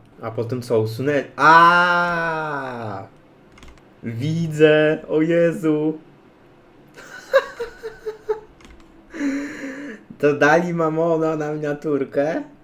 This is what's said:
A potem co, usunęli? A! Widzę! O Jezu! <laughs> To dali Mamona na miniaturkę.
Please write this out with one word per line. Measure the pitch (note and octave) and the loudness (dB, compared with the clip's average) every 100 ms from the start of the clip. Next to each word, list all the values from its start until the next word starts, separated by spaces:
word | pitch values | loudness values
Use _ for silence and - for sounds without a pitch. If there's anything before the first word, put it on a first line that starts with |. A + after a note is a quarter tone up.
| - - | -20 -14
A | A2+ | -10
potem | A2+ A2+ B2+ | -6 -6 -6
co, | - A2+ | 0 0
usunęli? | A2 A2+ C#3 C#3+ - - | 0 -2 -2 -2 -4 2
A! | D3 E3 E3+ F3 F3 F3 F3 E3+ E3 D#3+ D#3 C#3+ C3 A#2+ A2 G2 - - _ _ _ - - - - - | 6 8 8 6 4 2 0 -2 -4 -4 -6 -8 -8 -10 -10 -10 -14 -20 _ _ _ -20 -20 -20 -20 -14
Widzę! | A2+ A2+ D3 E3 E3 D3+ D#3 D3+ D3+ D#3 - | -10 -6 -4 -2 -4 4 6 6 4 0 -2
O | D3+ | 0
Jezu! | E3 E3+ E3+ D#3 D#3 D3+ D#3 D#3 | 2 2 2 0 0 0 -2 -4
<laughs> | - - - _ _ _ _ - - - - - - C5 - - A#4 - A4 - A4 A4 - G#4+ - - - - - - - - C#4+ C#4 C#4+ D4 C#4 C4+ C#4+ G#3+ - - | -12 -20 -20 _ _ _ _ -20 -20 -20 -20 -20 -2 0 0 -6 -12 -10 -16 -12 -12 -12 -8 -8 -8 -20 -20 -20 -20 -20 -18 -6 -4 -4 -8 -12 -12 -12 -14 -16 -20 -2
To | D3 | 0
dali | C#3 D3 E3 F3 | 2 4 2 0
Mamona | E3+ D#3+ D#3+ E3+ D#3+ D#3+ D#3 | -2 -2 0 0 0 0 -2
na | D3+ | -6
miniaturkę. | D3+ D3 C#3+ D#3 C#3 C3 C#3 D3 C#4+ D4 - | -6 -6 -4 -2 -2 -2 -2 -2 -2 -8 -16